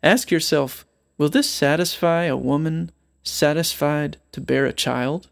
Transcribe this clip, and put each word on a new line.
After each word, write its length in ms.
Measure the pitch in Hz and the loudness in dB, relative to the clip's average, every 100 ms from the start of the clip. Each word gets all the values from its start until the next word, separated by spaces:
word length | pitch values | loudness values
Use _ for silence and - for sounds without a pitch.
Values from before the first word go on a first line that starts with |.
Ask 280 | 151 240 - | 4 2 2
yourself, 560 | 170 - 151 135 - - _ _ _ | -2 2 0 0 -6 -20 _ _ _
will 100 | 147 | 2
this 220 | 262 285 | 2 0
satisfy 720 | - 143 156 175 - 175 165 | 0 2 2 0 0 0 2
a 120 | 170 131 | 0 -2
woman 560 | 127 143 160 160 170 _ _ _ | 0 0 0 -4 -8 _ _ _
satisfied 960 | - - 147 151 160 - 147 147 147 - _ | -10 0 2 2 -2 0 0 0 -4 -8 _
to 80 | - | -14
bear 240 | 135 135 | -2 0
a 80 | 139 | 0
child? 560 | - - 123 123 160 - | 0 -2 -2 -2 -4 -10